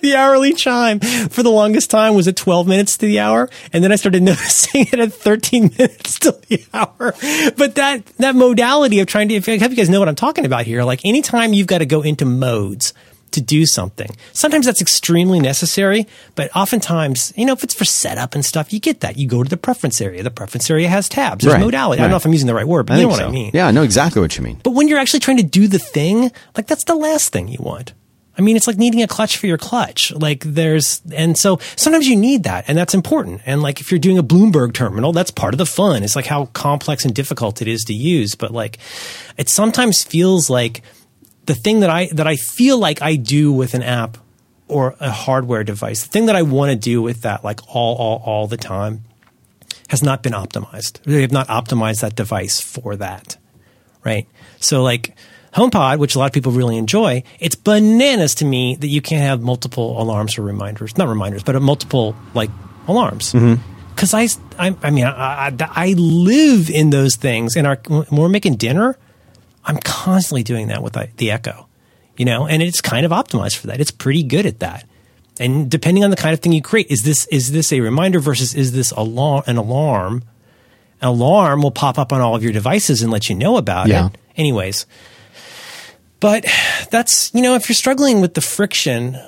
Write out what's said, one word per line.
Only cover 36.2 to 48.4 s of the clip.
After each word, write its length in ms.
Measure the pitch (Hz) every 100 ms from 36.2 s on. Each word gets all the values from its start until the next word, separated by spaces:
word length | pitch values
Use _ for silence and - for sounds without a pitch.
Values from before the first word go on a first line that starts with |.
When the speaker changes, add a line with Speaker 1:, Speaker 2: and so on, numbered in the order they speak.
| 131
Speaker 1:
how 200 | 147 139
complex 600 | - 147 143 - 143 139
and 80 |
difficult 480 | 110 139 - 113 107
it 60 | 110
is 160 | 113
to 100 | 113
use. 400 | 107 143 170 104
But, 160 | - 107
like, 280 | 117 107 - - - - - - -
it 120 | -
sometimes 520 | - 214 226 247 185
feels 460 | - 160 180 190 151
like 320 | 127 117 117 - _ _ _ _ _ -
the 80 |
thing 280 | 123 208 220
that 100 | 190
I, 160 | 160 180
that 120 | 156 156
I 100 | 151
feel 440 | - - 247 262
like 240 | 185 151
I 140 | 147 156
do 340 | 110 147 151
with 220 | 135 127 127
an 80 |
app 340 | 123 123 113 113 _ _ _ _ _
or 280 | 147 131 -
a 120 | 139
hardware 520 | - - 131 123 117
device, 380 | 107 104 110 110
the 80 | -
thing 160 | 208 226
that 100 | 196
I 60 |
wanna 340 | 160 135 143 123
do 280 | 110 120
with 180 | 113 117
that, 220 | 113 101
like, 160 | 104 107 - 123
all, 180 | 117 120
all, 260 | 113 113 113
all 220 | 107